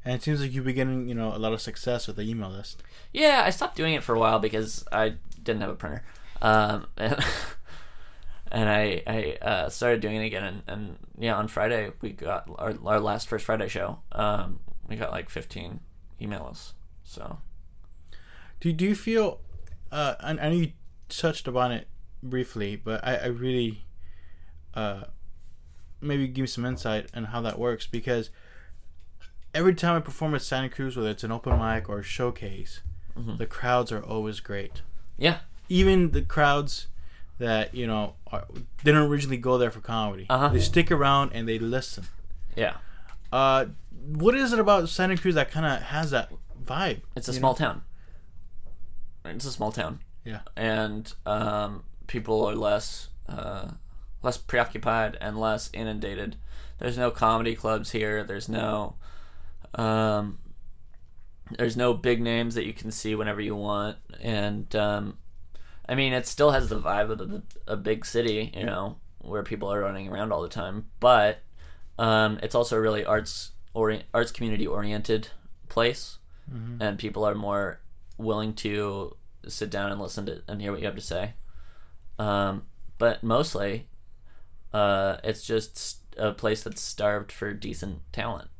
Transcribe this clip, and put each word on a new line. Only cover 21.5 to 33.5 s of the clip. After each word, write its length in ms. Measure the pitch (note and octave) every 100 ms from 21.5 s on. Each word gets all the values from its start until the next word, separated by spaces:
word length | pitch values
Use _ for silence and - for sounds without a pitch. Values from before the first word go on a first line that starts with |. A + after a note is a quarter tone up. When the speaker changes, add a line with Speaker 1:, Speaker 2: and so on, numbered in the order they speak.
| B2 B2
Speaker 1:
it 160 | A#2 - - - -
briefly, 520 | C3 B2+ B2 A2+ G#2 G#2
but 300 | - A2 B2
I, 120 | B2+
I 80 | B2
really, 580 | A#2+ B2+ B2+ A#2 G#2+ - - - - - - - - -
uh, 300 | - G#2+ G2 - - - - - - - - - -
maybe 260 | D3 C#3+ C3
give 160 | B2+
me 40 | C3
some 180 | - B2
insight 420 | B2+ A#2 A2 -
on 120 | - G#2+
how 160 | A#2
that 180 | A#2 G2+
works, 260 | A#2+ A2+ -
because 440 | A#2+ A2+ A#2+ A2+ - - - - - - - - - - - -
every 220 | D3+ F3+ E3+
time 200 | E3+ E3+
I 20 |
perform 340 | D#3 - D#3+ D3
at 60 |
Santa 280 | - C3 C3
Cruz, 280 | - C3+ B2
whether 120 | A2
it's 140 | G#2+
an 80 | A2
open 260 | A#2 C3 A#2
mic 280 | A2+ A2+ G2
or 100 | G2+
a 40 |
showcase, 800 | G2+ - B2 A#2+ G#2 G2 G2 - - - - A#2
Speaker 2:
Mm-hmm. 180 | A2+ G2+
Speaker 1:
the 120 |
crowds 440 | A2